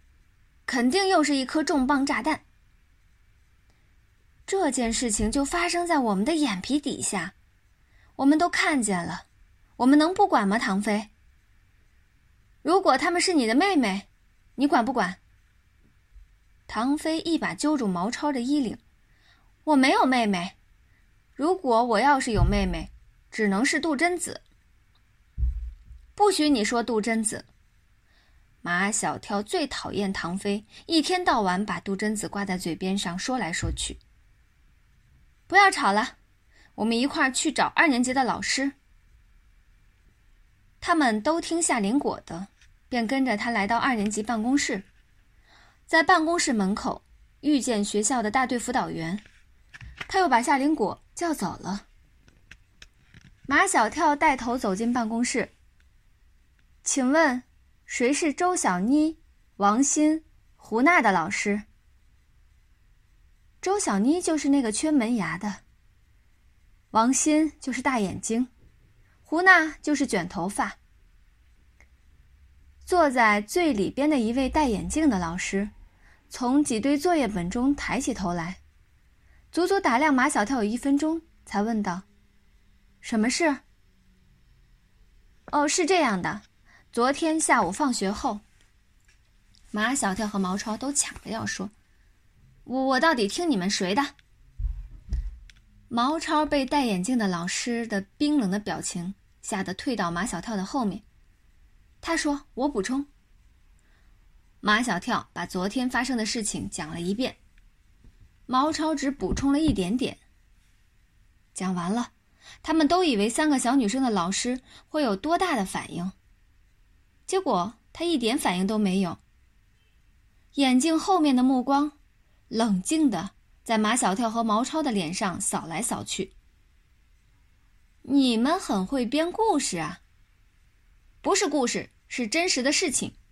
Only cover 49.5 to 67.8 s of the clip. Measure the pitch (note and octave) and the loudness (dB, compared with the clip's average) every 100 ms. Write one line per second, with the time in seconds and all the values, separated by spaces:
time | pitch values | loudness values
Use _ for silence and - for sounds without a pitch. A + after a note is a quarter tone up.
49.5 | _ _ - - - - F#4+ F4+ B3 A#3+ | _ _ -20 -20 -16 -4 0 4 2 2
50.5 | C#4 C#4+ D#4 G3 - _ - E4+ D4 F3+ | 2 2 0 -2 -4 _ -6 -4 -2 -4
51.5 | - - G3 - _ _ _ _ _ - | -6 -8 -8 -10 _ _ _ _ _ -20
52.5 | - _ _ - _ _ - - _ - | -20 _ _ -20 _ _ -20 -20 _ -2
53.5 | C#4+ F#4 C#4 G#3+ C4+ E4 D4 D#4+ C4 A#3+ | 2 4 4 2 2 2 4 2 2 0
54.5 | B3 A#3 G3 A#3 B3 A3 A3+ A#3+ B3+ F#3+ | -2 0 0 0 0 0 0 0 0 -4
55.5 | _ _ _ _ _ _ _ _ _ _ | _ _ _ _ _ _ _ _ _ _
56.5 | _ _ _ - - B3+ D4+ D#4 B3 - | _ _ _ -4 0 2 4 4 2 -6
57.5 | _ _ _ - - B3 C#4+ D#4+ C#4 F4+ | _ _ _ -12 -2 0 2 0 0 0
58.5 | F4+ B3+ F3+ G3+ D4 D#4 D#4+ _ _ _ | 0 0 0 2 2 2 -2 _ _ _
59.5 | - G3+ G#3+ C#4 - D4+ D#4 - _ _ | 0 2 4 2 4 2 2 -4 _ _
60.5 | _ - A3 C#4 F4 A3+ F#3 E3 - G#3 | _ -6 2 4 4 4 2 0 -4 -2
61.5 | G3+ G#3 _ _ _ _ _ _ _ _ | -4 -6 _ _ _ _ _ _ _ _
62.5 | _ _ _ _ _ _ _ _ _ _ | _ _ _ _ _ _ _ _ _ _
63.5 | _ - G4+ - G3 A#3 E4+ F4 D#4 C#4+ | _ -2 -2 0 0 2 2 0 0 2
64.5 | C#4 A#3 G#3 D#4 D4+ A3 A#3+ E3 E3+ G#3 | 2 2 -2 2 2 2 -2 -2 -4 -6
65.5 | F#3+ _ _ _ _ _ _ _ _ _ | -8 _ _ _ _ _ _ _ _ _
66.5 | _ _ _ _ G#3+ A#3 C4 D#4 D4+ D#4 | _ _ _ _ 2 4 4 4 4 2
67.5 | - - B3 | -2 -8 -4